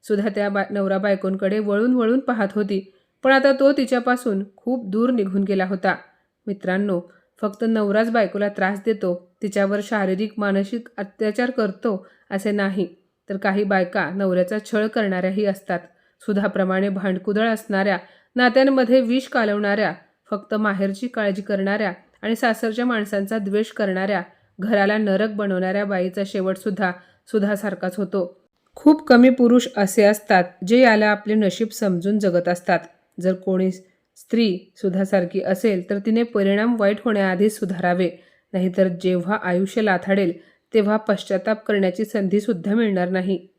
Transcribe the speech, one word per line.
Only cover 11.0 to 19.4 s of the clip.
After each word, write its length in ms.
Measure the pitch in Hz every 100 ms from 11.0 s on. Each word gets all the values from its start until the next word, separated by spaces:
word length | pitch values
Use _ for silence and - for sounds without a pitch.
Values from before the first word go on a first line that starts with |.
| 196 _ 214 208 247
करतो 560 | 254 214 190 - 190 - _ _
असे 200 | 196 208
नाही, 380 | 202 196 190 175 - _ _ _
तर 80 | 196
काही 280 | 202 196
बायका 460 | 202 190 180 208 156
नवऱ्याचा 480 | 190 190 180 180 214
छळ 280 | 214 214 220
करणाऱ्याही 580 | 226 202 185 185 190
असतात. 340 | 202 196 - 170 - _ _ _
सुधाप्रमाणे 680 | - 202 202 202 185 185 202
भांडकुदळ 600 | 190 190 185 196 208 226
असणाऱ्या, 500 | 220 - 196 196 175 - _ _ 247
नात्यांमध्ये 640 | 247 254 269 262 233 262
विष 260 | 233 254 254
कालवणाऱ्या, 640 | 254